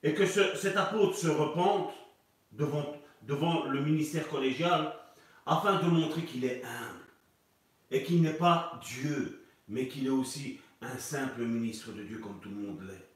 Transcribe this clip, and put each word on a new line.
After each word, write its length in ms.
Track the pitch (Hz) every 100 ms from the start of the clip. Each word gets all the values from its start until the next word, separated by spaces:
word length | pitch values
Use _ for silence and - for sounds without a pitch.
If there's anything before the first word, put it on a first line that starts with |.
et 120 | 156
que 120 | 151 185
ce, 300 | 208 190 -
cet 200 | 196 185
apôtre 380 | - 214 190 -
se 120 | 165
repente 680 | 151 151 165 196 196 - - - _ _ _ _
devant, 460 | 110 143 147 143 - - -
devant 440 | 110 139 165 165 -
le 160 | 139
ministère 460 | 151 156 147 160 -
collégial, 680 | 143 131 131 170 170 151 - - - - - -
afin 340 | 165 202 190
de 80 | 170
montrer 360 | 165 156 160
qu'il 200 | - 127
est 200 | 127 123 -
humble, 400 | - 117 - - _ _ _ _ _ _ _ _
et 140 | 135
qu'il 180 | 139 170
n'est 120 | 160
pas 480 | 156 170 170 240 123
Dieu, 600 | - 123 147 139 120 - - _ _
mais 180 | 113 131
qu'il 200 | 143 131
est 40 |
aussi 480 | 135 127 147 139 - - _
un 160 | 120 127
simple 440 | - 143 135 120
ministre 500 | 117 117 113 - -
de 120 | 101
Dieu 160 | 98 107
comme 200 | 107 95
tout 100 | 98
le 60 | 101
monde 260 | 101 82 95
l'est. 200 | 92 -